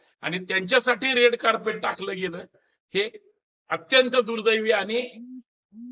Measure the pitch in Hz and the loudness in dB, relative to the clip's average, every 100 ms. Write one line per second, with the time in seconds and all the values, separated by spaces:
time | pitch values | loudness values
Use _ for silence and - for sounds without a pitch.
0 | _ _ 156 185 185 190 185 254 - 233 | _ _ -6 -6 -2 -2 2 2 4 0
1 | 262 247 240 233 226 226 190 196 - - | 0 4 4 4 0 0 -2 -4 -4 -6
2 | 196 190 185 170 - _ _ _ _ 190 | -6 -4 -6 -6 -14 _ _ _ _ -4
3 | 214 - _ _ _ _ _ 165 - 262 | -4 -6 _ _ _ _ _ -6 2 2
4 | 254 254 220 226 214 220 220 214 196 233 | 4 2 0 0 2 2 2 0 0 -4
5 | 247 220 247 254 - _ _ 214 240 | -4 -10 -16 -18 -20 _ _ -18 -16